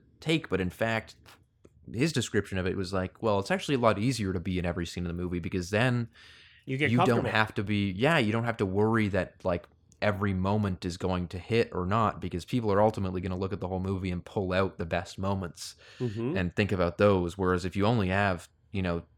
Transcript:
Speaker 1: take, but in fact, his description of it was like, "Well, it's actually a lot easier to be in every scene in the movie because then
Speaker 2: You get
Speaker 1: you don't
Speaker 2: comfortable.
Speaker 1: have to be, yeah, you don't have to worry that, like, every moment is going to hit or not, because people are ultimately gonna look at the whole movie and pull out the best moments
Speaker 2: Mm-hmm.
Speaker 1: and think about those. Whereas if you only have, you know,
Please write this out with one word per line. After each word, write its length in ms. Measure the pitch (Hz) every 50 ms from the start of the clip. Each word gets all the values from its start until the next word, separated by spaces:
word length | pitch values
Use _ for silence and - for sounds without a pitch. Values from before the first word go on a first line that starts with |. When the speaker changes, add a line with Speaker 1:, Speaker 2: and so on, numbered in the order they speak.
| - _ _ -
Speaker 1:
take, 280 | - 156 165 156 - -
but 120 | 92 95
in 80 | 92 90
fact, 440 | - - 110 113 113 110 - - - - - - - - _ _ _ _ _ - _ - - - -
his 200 | 110 147 165 -
description 440 | 135 110 - - 104 - - 95 95
of 80 | 90 92
it 100 | 87 98
was 160 | 95 87 98
like, 280 | 92 92 92 - - 113
"Well, 160 | 110 101 98
it's 120 | 95 -
actually 240 | 185 196 - - 143
a 40 | 123
lot 200 | 120 113 101 98
easier 340 | 107 135 123 110 104 95 92
to 60 | 90
be 180 | 82 98 90 90
in 60 | 85
every 200 | 87 87 92 85 -
scene 180 | - 87 87
in 40 | 85
the 40 | 85 87 90
movie 160 | 87 90 90
because 300 | 85 95 98 92 87 90
then 380 | 104 104 123 131 123 120 117 - - - - - - - - - - - _ -
Speaker 2:
You 100 | 135 131
get 160 | 151 131 117
Speaker 1:
you 80 | 123
don't 240 | - 127 117 117 -
Speaker 2:
comfortable. 20 | 110
Speaker 1:
have 260 | 110 110 110 107 -
to 80 | 113 101
be, 280 | 104 104 101 101 101
yeah, 260 | 95 95 123 151 170 156
you 120 | 113 104
don't 140 | 107 117 117
have 120 | 117 110 -
to 80 | 107 92
worry 400 | 92 101 107 110 113 113 107 98
that, 340 | 98 95 87 - - - -
like, 220 | 92 87 87 - - _ _ _ _ _ -
every 320 | 98 104 101 95 104 101 95
moment 520 | 92 92 98 104 107 104 98 90 - -
is 120 | 90 85 87
going 300 | - 92 92 90 87 82
to 100 | - 90
hit 300 | - - 113 117 113 - -
or 120 | 90 90
not, 360 | 92 104 117 110 98 - 82
because 240 | 95 87 - 87 -
people 260 | - - 127 110 104 95
are 80 | 101
ultimately 400 | 107 110 110 104 98 92 92 92
gonna 160 | 87 92 92 92
look 160 | 101 98 101
at 60 | -
the 60 | 92 90
whole 100 | 95 92
movie 300 | 92 95 98 92 95 92
and 140 | 90 87 -
pull 280 | - - 107 95 90 90
out 240 | 95 98 90 - -
the 80 | 90
best 320 | 82 87 87 87 - - -
moments 560 | 95 98 101 98 98 - - - - - - - - - - -
Speaker 2:
Mm-hmm. 340 | 127 117 101 113 113 131 175
Speaker 1:
and 200 | 95 90 87 -
think 160 | - 104 95
about 260 | 104 90 87 85 - -
those. 380 | 101 104 98 92 87 85 90 98
Whereas 280 | 95 90 90 87 90
if 100 | 90 -
you 100 | 98 98 107
only 220 | 123 113 95 90
have, 400 | 95 98 104 98 92 82 - - _ _ _ _ -
you 80 | 98 92
know, 200 | 90 85 85 80 - _